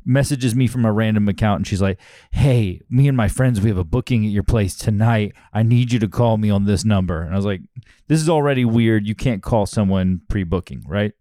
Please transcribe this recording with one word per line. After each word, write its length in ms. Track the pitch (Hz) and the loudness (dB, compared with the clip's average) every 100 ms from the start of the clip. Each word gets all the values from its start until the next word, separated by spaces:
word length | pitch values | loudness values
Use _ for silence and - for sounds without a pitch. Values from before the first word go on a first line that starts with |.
| - | 0
messages 500 | 127 139 143 123 117 | 0 2 0 0 2
me 120 | 123 | 0
from 180 | 127 113 | 2 0
a 60 | |
random 360 | 104 110 107 104 | 2 2 2 0
account, 300 | 98 110 101 | 0 0 0
and 80 | 101 | -2
she's 140 | 98 | 0
like, 180 | 98 92 - - _ | 0 -2 -10 -20 _
"Hey, 500 | - 139 123 104 87 _ | 0 2 2 0 -6 _
me 180 | 123 139 | 2 2
and 80 | 135 | 2
my 100 | 104 | 0
friends, 320 | - 131 117 | 0 0 2
we 80 | 104 | 0
have 80 | 95 | 0
a 60 | |
booking 420 | 85 123 - 120 107 | -2 -2 0 0 0
at 60 | |
your 120 | 101 | -2
place 320 | 95 117 98 - | 0 0 0 -4
tonight. 580 | - 104 113 113 104 - _ | -4 0 2 2 -2 -8 _
I 100 | 104 | -2
need 280 | 113 120 123 | 2 2 2
you 80 | 123 | 0
to 80 | 104 | -2
call 300 | - 120 110 | 0 0 2
me 120 | 107 | 2
on 140 | 101 101 | 0 2
this 200 | 101 98 | 0 2
number." 360 | 101 92 82 | 0 0 -4
And 100 | 85 | -4
I 20 | 95 | -2
was 100 | 101 | -2
like, 160 | 95 - - - _ _ | -4 -8 -20 -20 _ _
"This 140 | 156 | 0
is 80 | 156 | 2
already 340 | 160 143 135 120 | 0 2 0 2
weird. 400 | 117 113 110 104 | 2 2 2 0
You 100 | 107 | -4
can't 280 | - 104 | -4 -4
call 220 | - 120 101 | -2 -2 0
someone 560 | - 101 95 92 90 _ | 0 0 0 0 -2 _
pre-booking, 540 | 107 90 90 - 65 55 | -6 -2 -4 -6 -14 -8
right? 240 | 92 104 - | -4 -4 -6